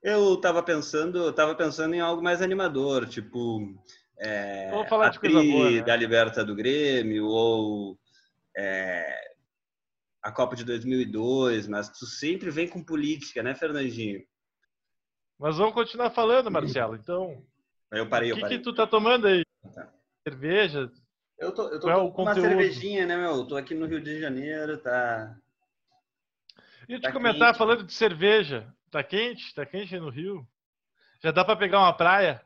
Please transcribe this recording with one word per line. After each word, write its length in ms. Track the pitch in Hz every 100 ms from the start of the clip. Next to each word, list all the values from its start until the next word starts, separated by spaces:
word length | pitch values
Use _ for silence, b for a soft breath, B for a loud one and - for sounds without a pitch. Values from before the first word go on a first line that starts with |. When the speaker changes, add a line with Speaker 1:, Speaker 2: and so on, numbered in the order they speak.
Speaker 1:
eu 340 | 196 208 202 185
tava 240 | 185 170
pensando, 540 | 170 156 143 156 160 180
eu 140 | 165
tava 220 | 131 156
pensando 400 | 160 165 143 160
em 60 | 170
algo 220 | 170 170
mais 200 | 175 175
animador, 640 | 185 190 185 139 139 135 117
tipo, 680 | - 107 123 120 113 104 98 _ b b _
é, 520 | 107 104 101 98 95
Speaker 2:
Vamos 160 | 202 214
falar 180 | 220 214
Speaker 1:
a 40 |
Speaker 2:
de 80 | -
coisa 200 | 208 156
Speaker 1:
tri 100 | 151
Speaker 2:
boa, 200 | 139 127
né? 100 | 117
Speaker 1:
da 140 | 113 117
Liberta 480 | 117 113 113 113
do 100 | 107
Grêmio, 680 | 104 113 143 147 131 110 107
ou, 760 | 107 110 113 113 107 104 101 92 _ _ _ _ _
é... 800 | - 98 95 95 90 76 60 - - _ _ _ _ _ _ _ _
a 80 | 104
Copa 240 | 110 123
de 80 | 123
dois 220 | 117 120
mil 160 | 123 127
e 60 | 117
dois, 600 | 107 117 135 131 113 101
mas 220 | 104 104
tu 160 | -
sempre 460 | 117 - 147 185 190
vem 180 | 151 175
com 160 | 185
política, 580 | 165 160 147 151 143 -
né, 120 | 117
Fernandinho? 680 | 143 165 147 135 117 107 98 - _ _ _ _ _ _ _ _ _ _ _
Speaker 2:
Mas 180 | 147 156
vamos 160 | 214
continuar 380 | 220 226 226 240
falando, 400 | 233 226 247 240
Marcelo, 460 | 175 147 131 113 110
então. 460 | 107 175 185 131 - _ _ _ _
Speaker 1:
Aí 80 | 107
eu 100 | 110
parei, 200 | 117 117
eu 40 |
Speaker 2:
O 20 | 117
que 60 |
Speaker 1:
parei. 160 | 104 247
Speaker 2:
que 60 |
tu 100 | 247
tá 120 | 226 220
tomando 400 | 220 214 247 214
aí? 160 | 185 160 _ -
Speaker 1:
Tá. 160 | - - _ _ _ -
Speaker 2:
Cerveja? 600 | 131 143 190 202 147 127 _ _ _ _ _
Speaker 1:
Eu 140 | 170
tô, 160 | 190 190
eu 100 | 151
tô 60 | 160
Speaker 2:
Qual 120 | 180
é 40 |
o 80 | 180
Speaker 1:
com 100 | 160
uma 120 | 185
Speaker 2:
conteúdo? 140 | 185 175
Speaker 1:
cervejinha, 580 | 185 185 131 196 202 175
né, 100 | 175
meu? 200 | 175 139
Eu 100 | 123
tô 100 | 143
aqui 180 | 135
no 120 | 160 160
Rio 140 | 160
de 160 | 147 151
Janeiro, 600 | 156 131 143 156 151 151
tá 580 | 127 123 120 113 110 110 _ _ _ _ _ _ _ _ _ _ _ - b b b
Speaker 2:
E 80 | 247
te 60 |
Speaker 1:
tá 100 | 254
Speaker 2:
comentar, 360 | 262 240 214 233
Speaker 1:
quente. 100 | 233
Speaker 2:
falando 260 | 220 233
de 80 | 190
cerveja, 800 | - 220 165 190 214 165 131 110 _ _
tá 140 | 156
quente? 500 | 135 190 240 240 -
Tá 120 | - 139
quente 280 | 185 196
aí 60 | 180
no 80 | 160
Rio? 400 | 123 180 196 127 _ _ _ _ _ _ _
Já 80 | 160
dá 140 | 156
pra 100 | 185
pegar 260 | 208 196 196
uma 120 | 185
praia? 480 | 170 170 190 185 127